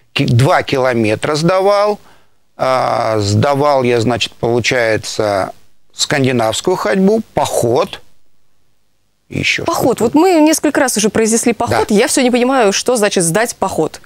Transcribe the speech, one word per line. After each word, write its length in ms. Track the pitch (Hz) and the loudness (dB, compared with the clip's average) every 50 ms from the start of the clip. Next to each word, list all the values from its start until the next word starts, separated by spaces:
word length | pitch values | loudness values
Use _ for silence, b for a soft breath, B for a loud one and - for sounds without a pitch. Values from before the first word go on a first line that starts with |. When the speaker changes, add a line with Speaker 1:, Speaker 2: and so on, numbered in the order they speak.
| b b - | b b -4
Speaker 1:
Ки-, 140 | - 143 | -4 -2
два 360 | 139 127 117 135 165 175 143 - | 0 2 2 4 4 2 0 0
километра 720 | - 143 135 127 131 123 117 113 104 110 110 - 139 151 | -2 -2 0 0 0 0 0 0 0 0 -2 -2 -4 -4
сдавал. 640 | 147 165 170 185 190 190 202 202 202 208 208 208 - b b b b b b b b _ _ _ | 0 0 0 0 2 2 2 2 2 2 0 -2 -4 b b b b b b b b _ _ _
А, 600 | - 143 131 131 127 127 127 123 117 117 113 113 107 | -4 -2 0 0 0 0 0 -2 -2 -2 -2 0 -2
сдавал 640 | 101 101 101 110 127 143 143 135 147 147 143 135 127 | 0 0 0 0 2 0 0 2 2 2 2 2 2
я, 180 | 123 120 120 | 2 0 0
значит, 320 | 110 123 120 110 - - - | 0 0 -2 -2 -4 -6 -8
получается, 1160 | - - 117 120 123 107 - 135 123 117 113 110 101 98 - - - 110 104 101 95 90 - - - - - - - - - - | -6 -4 -2 -2 0 -2 -2 -2 0 0 0 0 -2 -4 -8 -6 -4 -2 -2 0 -2 -4 -6 -8 -16 -20 -20 -20 -20 -20 -20 -8
скандинавскую 840 | - - - 151 143 135 127 131 120 113 110 110 - - 185 185 | -8 -4 -2 -2 0 0 0 0 0 0 -2 -2 -2 -2 -2 -2
ходьбу, 460 | - - 208 214 190 190 196 214 226 214 - - | -2 -2 -2 0 2 2 2 2 0 -4 -4 -4
поход. 640 | - 139 - - - - 117 117 147 196 - - - - - - - - - - - - - _ _ _ _ _ _ _ _ _ _ _ _ _ _ _ - | -4 -2 -2 -2 -2 0 0 0 0 -2 -2 -6 -16 -18 -20 -20 -20 -20 -20 -20 -20 -20 -20 _ _ _ _ _ _ _ _ _ _ _ _ _ _ _ -10
И 120 | - - | -8 -6
ещё 240 | - - - - - | -4 -2 -4 -2 -2
Speaker 2:
Поход. 340 | 339 339 - - 269 220 - | -4 -2 0 0 0 0 0
Speaker 1:
что-то. 60 | 403 | 0
Speaker 2:
Вот 100 | 247 - | 0 2
мы 260 | 285 339 381 359 311 | 4 4 4 4 4
несколько 400 | 302 311 311 - - 302 - 320 | 4 4 2 2 0 0 0 2
раз 160 | 285 247 - | 0 0 0
уже 140 | 214 196 208 | 0 -2 0
произнесли 420 | - 220 226 214 220 233 - 247 - | 0 0 0 0 0 0 0 0 -2
поход. 360 | - 240 220 240 226 220 - | -2 -2 -2 0 -2 0 2
Speaker 1:
Да. 60 | 214 | 2
Speaker 2:
Я 120 | 196 240 | 2 2
всё 160 | 302 - 302 247 | 2 2 0 2
не 80 | 254 | 2
понимаю, 420 | 233 240 240 254 269 262 226 196 190 | 2 2 0 2 2 2 2 2 0
что 240 | - - - 254 | 0 -2 -2 0
значит 280 | 233 208 202 - 202 170 | 0 0 0 0 0 0
сдать 300 | 165 160 208 233 240 - | 0 0 0 -2 -2 -4
поход. 440 | - - 190 - - 156 147 - - - | -4 -6 -4 -2 -2 -4 -4 -4 -12 -20